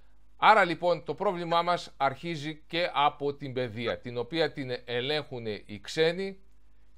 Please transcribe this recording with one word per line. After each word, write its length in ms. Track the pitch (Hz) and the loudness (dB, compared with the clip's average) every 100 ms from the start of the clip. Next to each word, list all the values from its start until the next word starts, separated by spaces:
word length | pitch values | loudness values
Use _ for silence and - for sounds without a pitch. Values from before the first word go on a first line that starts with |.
| - - - - | -20 -18 -18 4
Άρα, 280 | 165 220 | 8 8
λοιπόν, 400 | 180 160 180 170 | 6 2 0 0
το 100 | - | -2
πρόβλημά 480 | 143 196 175 175 170 | -2 0 0 0 2
μας 300 | 170 170 - - | 2 0 -2 0
αρχίζει 640 | 139 131 170 165 147 156 - | 0 0 -6 -6 -6 -10 -6
και 240 | 165 175 | -2 0
από 420 | 135 143 139 143 | 2 2 2 -4
την 180 | 143 143 | -4 -6
παιδεία, 460 | 123 123 123 117 90 | -4 -4 -4 -4 -4
την 200 | 123 120 | -4 -6
οποία 340 | - 160 151 | -4 0 0
την 180 | 147 131 123 | -2 -6 -6
ελέγχουνε 760 | - 120 131 151 - 127 113 101 - | -4 -4 -2 -2 -4 -8 -6 -8 -8
οι 140 | 104 | -12
ξένοι, 580 | - 160 160 175 196 190 - - - - - | -6 2 2 2 -6 -10 -16 -20 -20 -20 -20